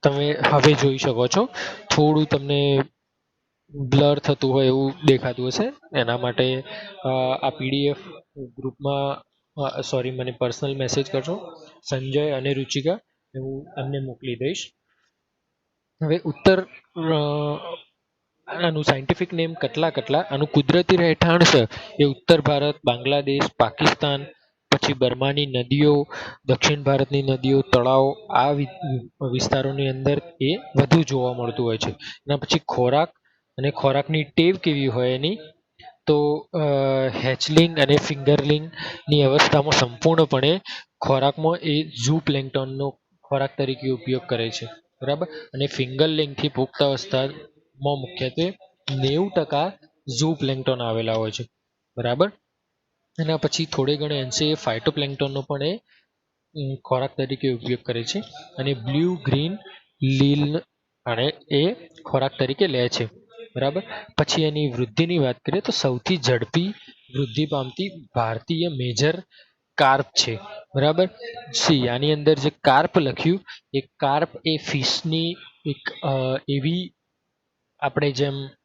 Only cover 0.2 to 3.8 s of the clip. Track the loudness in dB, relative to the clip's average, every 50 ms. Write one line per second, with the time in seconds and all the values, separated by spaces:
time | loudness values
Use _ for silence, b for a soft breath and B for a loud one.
0.2 | 0 0 0 0 2 4 4 6 6 6 6 6 4 2 0 2 0 -2 0 2
1.2 | 0 2 2 2 0 0 B B B B B B B B 2 4 4 4 4 4
2.2 | 2 2 0 -2 -2 0 0 0 2 2 2 2 0 -2 _ _ _ _ _ _
3.2 | _ _ _ _ _ _ _ _ _ _ -12 -10